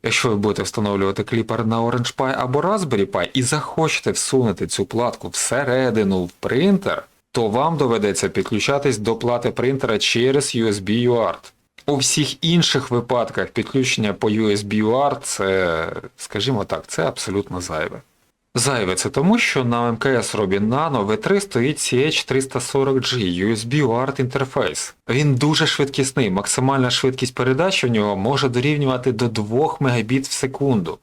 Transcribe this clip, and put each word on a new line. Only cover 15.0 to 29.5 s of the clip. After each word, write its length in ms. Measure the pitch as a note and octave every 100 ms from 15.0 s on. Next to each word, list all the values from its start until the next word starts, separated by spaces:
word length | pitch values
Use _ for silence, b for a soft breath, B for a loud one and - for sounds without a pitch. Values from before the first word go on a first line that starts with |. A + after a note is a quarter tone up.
| C#3+
R 40 |
T 60 | C3
це, 720 | - - G2 F#2+ F2+ E2 E2 F2 - _
скажімо 480 | - G#2+ G2+ A#2+
так, 220 | F#2+ D#2+ -
це 200 | - D#3+
абсолютно 540 | - - G2 G2+ F2+
зайве. 400 | E2+ D#2 D#2 B2 - _ _ _ _ B2
Зайве 360 | B2 B2+ F#2+
це 160 | F#2 G#2+
тому, 280 | - E3+ A3+
що 260 | - C#3+
на 240 | B2 A#2+ A#2+
М 80 | A#2
К 120 | C#3
С 260 | B2 G#2
Robin 340 | G#2+ G2 G2 G#2+
Nano 380 | B2+ D#3+ C3+ G2+
V 100 | G#2+
три 240 | - G3
стоїть 380 | - A#2+ B2+ D3+
C 280 | - B2+ D3
H 220 | D#3 -
триста 320 | C3+ C3+ B2
сорок 360 | B2 C#3 C3+ C3+
G 220 | B2 B2 F#2+ F2+
U 60 | G2+
S 60 | A2
B 260 | A#2 D3
U 60 | C3+
A 180 | A#2 C3+
R 40 |
T 100 | C3+
інтерфейс. 760 | B2+ C3 C3 - G2+ D2 - - -
Він 260 | B2 D3
дуже 320 | B2+ D3 D#3 D#3
швидкісний, 640 | - C#3 C#3 C3 - A2
максимальна 600 | F#2 G2+ - C3 C3+ B2+
швидкість 440 | - C3 C3 B2+
передачі 520 | - B2+ C3+ F3+ F#3 B2+
в 40 |
нього 260 | A2+ G#2 G2
може 320 | G#2 C#3 C#3
дорівнювати 640 | A#2+ C3+ D3 C#3 B2+ C3
до 160 | A2+ A#2
двох 520 | A2 G#2